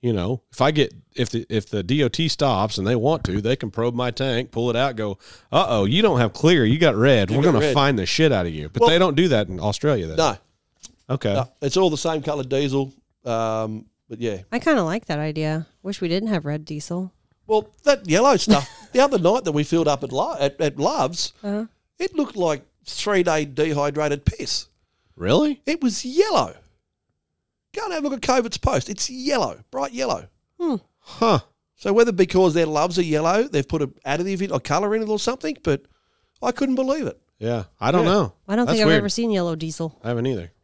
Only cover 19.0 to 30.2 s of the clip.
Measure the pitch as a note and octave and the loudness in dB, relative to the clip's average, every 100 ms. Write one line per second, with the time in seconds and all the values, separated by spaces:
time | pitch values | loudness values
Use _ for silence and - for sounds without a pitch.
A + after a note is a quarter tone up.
19 | C#4 C4+ E3+ A3+ G3+ D3 D3 E3+ D#3 C#3 | 4 4 2 2 0 -2 0 2 2 0
20 | C#3 C3 D4+ F3+ C#3 C#3+ D#3 C#3 D#3+ D4+ | -2 -2 -2 0 -2 0 -4 0 -2 0
21 | G#3+ E3+ - _ G3+ G3+ A3 _ _ _ | -2 -2 -8 _ -6 -6 -6 _ _ _
22 | F#4 D#4 C#4 G#3+ F3 D3 _ _ - - | -6 -2 -4 -2 -2 -2 _ _ -14 -8
23 | - G3+ E3+ D#3 D3 C3+ D#3+ D3 C#3+ D3 | 0 2 2 0 -2 -2 0 0 -2 0
24 | D3+ C#3+ - - C3+ - - _ _ _ | -2 0 -2 -2 -6 -6 -8 _ _ _
25 | _ _ F2+ D3 D4+ C#4 - E4 B3+ F#3+ | _ _ 2 4 2 -2 -4 -2 -2 -2
26 | B3 C#4+ G#4+ D#4 G2+ - _ _ _ _ | -6 0 2 2 -2 -6 _ _ _ _
27 | _ _ _ _ _ _ _ - A4 E4+ | _ _ _ _ _ _ _ -10 -6 -4
28 | C#4+ C4 - C4 A#3 - - F3+ - G#3+ | -4 -4 0 0 0 -2 0 0 -4 -6
29 | - B3+ C4 C4+ C#3+ - G#2+ B3+ C#4 A#3+ | -6 -6 -2 -2 -2 -6 -12 -8 -6 -4
30 | C4 C3 | -2 -4